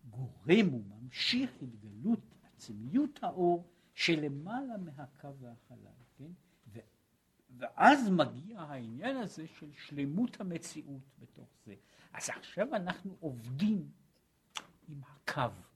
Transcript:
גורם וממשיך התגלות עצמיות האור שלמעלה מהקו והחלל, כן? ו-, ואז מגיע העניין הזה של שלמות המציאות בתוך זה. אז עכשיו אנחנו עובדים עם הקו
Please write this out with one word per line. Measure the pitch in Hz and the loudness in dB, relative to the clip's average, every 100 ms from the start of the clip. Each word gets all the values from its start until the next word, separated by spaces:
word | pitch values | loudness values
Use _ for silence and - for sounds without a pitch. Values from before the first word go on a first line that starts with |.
| 127 | -16
גורם | 110 127 - 127 196 196 | -10 -10 -10 4 6 6
וממשיך | 123 101 104 127 - - 240 262 - | 2 -8 -14 -14 -4 0 0 0 -6
התגלות | 131 110 104 104 160 233 - - - _ | -14 -12 -16 -4 0 0 0 -20 -20 _
עצמיות | - 104 117 208 302 - | -12 -10 0 2 2 -2
האור | 190 180 175 175 - _ _ | -6 4 4 4 0 _ _
שלמעלה | - - 160 147 139 160 240 269 214 | -2 2 4 2 -4 -6 -6 -6 -8
מהקו | 175 139 139 - 143 135 | -10 -12 -16 -14 -16 -14
והחלל, | 123 117 _ 117 101 110 120 _ | -16 -18 _ -20 -20 -20 -20 _
כן? | 143 180 _ _ - | -18 -18 _ _ -18
ו-, | 107 - _ _ _ _ _ _ 123 | -18 -18 _ _ _ _ _ _ -10
ואז | 123 - 202 285 226 | -8 10 10 10 6
מגיע | 175 135 117 175 226 | 4 4 0 -14 -12
העניין | 151 139 113 117 220 269 | -10 -8 -8 -6 -4 -4
הזה | 208 - 160 | -6 -8 -14
של | - 151 | -14 -18
שלמות | 147 - 143 139 160 247 - | -18 -12 -4 -2 0 -2 -2
המציאות | 190 165 - 156 - 139 - _ | -6 -6 -8 -14 -12 -14 -14 _
בתוך | 123 - 123 _ - | -20 -20 -20 _ -18
זה. | 98 _ _ - | -18 _ _ -18
אז | - - | -10 -8
עכשיו | - - - 233 | -8 -10 -4 -2
אנחנו | 247 180 175 196 185 | -2 -4 -6 -8 -8
עובדים | 160 127 117 131 208 208 143 - _ _ _ _ _ - - _ - | -8 -8 -8 0 2 2 0 -12 _ _ _ _ _ -14 -14 _ -16
עם | 143 | -14
הקו | 135 - - 147 120 95 - | -14 -12 -6 0 -2 -2 -20